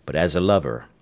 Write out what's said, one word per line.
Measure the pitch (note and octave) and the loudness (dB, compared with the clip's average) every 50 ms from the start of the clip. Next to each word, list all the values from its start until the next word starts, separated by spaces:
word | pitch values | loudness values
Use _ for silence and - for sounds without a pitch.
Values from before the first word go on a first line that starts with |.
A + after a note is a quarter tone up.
| - | -10
but | - C2+ | -4 -2
as | D#2 F2 F2 D2 | 0 0 0 0
a | F2+ | 0
lover, | F2+ G2 G2+ F#2+ D2+ B1 A#1 B1+ - - _ _ | 2 4 2 2 2 -2 -8 -8 -10 -16 _ _